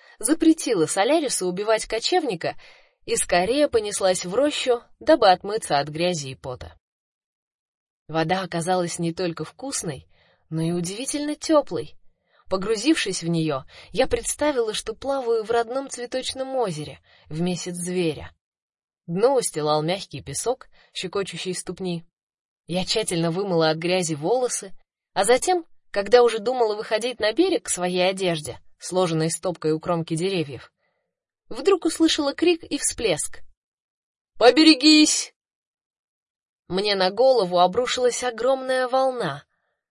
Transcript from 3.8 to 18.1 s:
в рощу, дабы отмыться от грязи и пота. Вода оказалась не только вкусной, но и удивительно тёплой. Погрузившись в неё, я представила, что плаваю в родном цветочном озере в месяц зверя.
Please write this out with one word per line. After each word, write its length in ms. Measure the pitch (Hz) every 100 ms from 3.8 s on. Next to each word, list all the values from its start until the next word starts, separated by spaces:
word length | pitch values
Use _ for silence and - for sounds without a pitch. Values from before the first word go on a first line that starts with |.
| 208 196 190 185
в 100 | 175
рощу, 480 | 214 294 - 262 240 - -
дабы 300 | 226 311 208
отмыться 480 | 180 196 220 - 143
от 100 | 147
грязи 400 | 151 180 165 135
и 60 |
пота. 460 | 131 135 127 - - _ _ _ _ _ _ _ _ _ _ _ _ -
Вода 320 | 160 160 185
оказалась 560 | 185 170 165 185 170 -
не 160 | 170
только 300 | 165 180 165
вкусной, 640 | 156 - 269 - 185 131 - _ _ _ _
но 140 | 160
и 100 | 165
удивительно 640 | 175 175 202 269 294 294 302
тёплой. 580 | - 302 269 170 - - - _ _ _ -
Погрузившись 760 | 190 196 220 254 320 202 185
в 60 | 165
неё, 340 | 165 160 135 - - -
я 160 | - 262
представила, 640 | 453 - - 302 262 220
что 180 | 208 -
плаваю 520 | 220 262 277 233 226
в 80 | 214
родном 360 | 233 226 262 277
цветочном 680 | - 240 254 254 262 262 262
озере 420 | 214 151 143 - _ _ -
в 120 | 156
месяц 360 | 175 170 180 175
зверя. 580 | 175 185 165